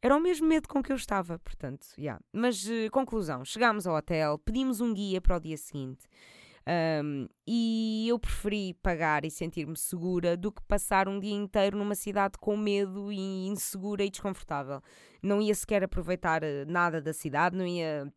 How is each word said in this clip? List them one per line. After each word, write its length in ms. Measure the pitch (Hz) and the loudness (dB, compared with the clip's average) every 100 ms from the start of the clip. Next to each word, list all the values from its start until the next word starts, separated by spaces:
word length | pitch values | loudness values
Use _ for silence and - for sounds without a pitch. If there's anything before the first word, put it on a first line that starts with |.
Era 120 | 247 285 | 6 6
o 40 | |
mesmo 280 | 349 330 320 | 6 4 6
medo 200 | 311 - | 4 4
com 140 | 277 | -2
que 80 | - | 0
eu 60 | 269 | -4
estava, 420 | - 202 170 170 | 0 -2 -2 -8
portanto, 480 | - - 139 139 - - | -8 -8 -8 -10 -14 -8
yeah. 240 | 147 101 - | -8 -8 -8
Mas, 360 | 196 240 202 196 | 0 0 0 -2
eh, 200 | 233 220 | -2 0
conclusão, 540 | 269 254 226 180 131 | 0 0 -2 -4 -4
chegámos 420 | 135 220 240 214 180 | -6 2 4 4 0
ao 80 | |
hotel, 420 | 156 - 165 151 151 | 0 2 2 2 0
pedimos 440 | - 226 262 220 | -2 0 0 2
um 120 | 240 | 0
guia 280 | 202 202 185 | 0 0 0
para 160 | 185 180 | 0 -2
o 40 | |
dia 160 | 156 151 | -4 -8
seguinte. 520 | - 147 131 131 - _ - - - - - | -8 -8 -8 -10 -18 _ -20 -20 -20 -14 -2
Ahm, 600 | 170 160 156 147 143 123 _ - | 0 2 0 -2 -4 -6 _ -2
e 600 | 233 226 220 220 220 226 | 0 2 2 0 0 0
eu 100 | 233 | 0
preferi 560 | - - 208 208 190 | 0 -2 0 -2 -4
pagar 500 | 170 196 170 160 151 | -2 -2 0 2 2
e 60 | 156 | 0
sentir-me 460 | - 165 170 147 160 | -6 -6 -4 -6 -2
segura 600 | - 180 175 180 175 175 | -2 -2 0 2 2 0
do 160 | 175 | -2
que 100 | - | -8
passar 460 | - 202 - 196 190 | 0 0 4 2 2
um 100 | 196 | 0
dia 160 | 196 | -2
inteiro 420 | 202 202 214 196 202 | -4 0 2 2 2
numa 180 | 202 | -2
cidade 440 | 202 - 202 196 - | -2 -2 0 0 0
com 180 | - 208 | -2 0
medo 540 | 214 202 196 190 202 | 2 2 0 -2 -6
e 360 | 208 190 190 185 | -4 -4 -4 -4
insegura 560 | 202 - 196 196 202 | -2 -4 -4 -4 -2
e 60 | 202 | -2
desconfortável. 680 | 196 202 190 - 147 135 139 - - - - | -2 -6 -6 -6 -6 -4 -8 -12 -20 -20 -6
Não 180 | 190 202 | 0 2
ia 140 | 214 | 4
sequer 280 | 208 - 208 | 2 2 2
aproveitar, 600 | 190 - 170 180 175 160 | 2 -2 -2 -2 2 2
eh, 200 | 156 143 143 | 0 -4 -2
nada 340 | 175 175 160 | 2 2 2
da 120 | 147 | -2
cidade, 440 | 156 151 143 175 185 | -4 -2 2 2 2
não 100 | 180 | -2
ia 460 | 175 160 151 143 | 0 -2 -2 -6